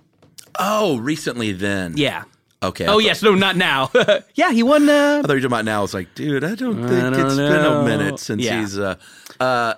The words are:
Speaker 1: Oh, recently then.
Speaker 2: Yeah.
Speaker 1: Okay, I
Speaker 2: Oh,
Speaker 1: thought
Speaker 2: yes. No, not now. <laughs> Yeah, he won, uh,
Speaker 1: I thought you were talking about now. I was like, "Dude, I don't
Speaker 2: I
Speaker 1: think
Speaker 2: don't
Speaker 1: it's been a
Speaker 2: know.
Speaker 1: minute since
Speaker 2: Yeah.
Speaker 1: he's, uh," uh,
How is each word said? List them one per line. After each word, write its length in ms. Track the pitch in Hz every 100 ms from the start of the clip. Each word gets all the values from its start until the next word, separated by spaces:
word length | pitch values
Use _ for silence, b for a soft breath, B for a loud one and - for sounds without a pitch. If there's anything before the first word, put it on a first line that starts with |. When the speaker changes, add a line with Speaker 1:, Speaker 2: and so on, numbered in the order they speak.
| _ _ _ - - -
Speaker 1:
Oh, 400 | 190 214 208 127
recently 540 | 120 156 156 120 110
then. 460 | 92 101 101 90 82
Speaker 2:
Yeah. 260 | 135 82 - _ _ _
Speaker 1:
Okay, 240 | 95 - 185
I 20 |
Speaker 2:
Oh, 40 |
Speaker 1:
thought 100 | 214
Speaker 2:
yes. 180 | 214 165
No, 140 | 214 190
not 220 | 196 175
now. 340 | 180 135 135
<laughs> 420 | - 151 202 - -
Yeah, 160 | 349
he 100 | 233
won, 240 | 233 302 294
uh, 40 |
Speaker 1:
I 340 | 294 285 294 147
thought 20 |
you 40 | 135
were 40 |
talking 40 | 127
about 180 | 117 110
now. 140 | 107
I 20 |
was 120 | 98
like, 220 | 101 87 -
"Dude, 280 | 143 139 151
I 100 | 226
don't 300 | 254 196 120
Speaker 2:
I 20 |
Speaker 1:
think 140 | 180
Speaker 2:
don't 240 | - 135 135
Speaker 1:
it's 100 | 135
been 160 | 143
a 120 | 151
Speaker 2:
know. 200 | 151 147
Speaker 1:
minute 340 | 120 107 98 -
since 220 | - 107
Speaker 2:
Yeah. 180 | 120 104
Speaker 1:
he's, 160 | 104 98
uh," 160 | 98 90 B B B B
uh, 340 | 127 123 117